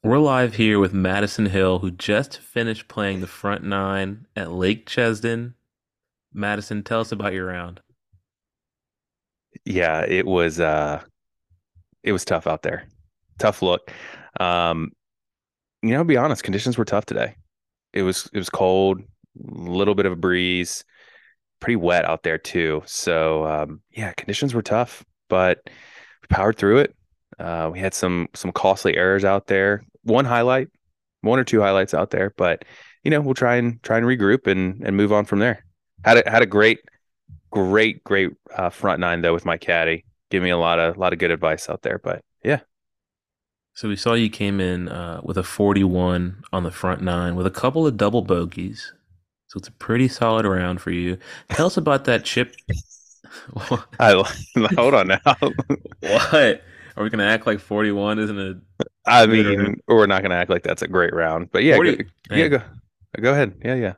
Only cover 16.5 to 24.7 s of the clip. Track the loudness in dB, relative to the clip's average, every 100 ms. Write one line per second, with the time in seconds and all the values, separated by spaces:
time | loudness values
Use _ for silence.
16.5 | -4 -4 -4 -2 -4 -4 -6 -6 -8 _
17.5 | _ _ _ _ -4 -2 -4 -6 -8 -6
18.5 | -2 2 4 2 0 -8 _ _ -20 -18
19.5 | -14 -6 -2 0 2 0 0 -2 0 0
20.5 | -2 -4 -10 -16 _ -20 _ _ _ _
21.5 | _ -2 0 2 2 0 -2 -4 -6 -4
22.5 | -2 -2 -4 -6 -8 -2 0 0 0 -2
23.5 | -4 -6 -10 _ -10 -10 -10 -8 -4 -2
24.5 | -2 -2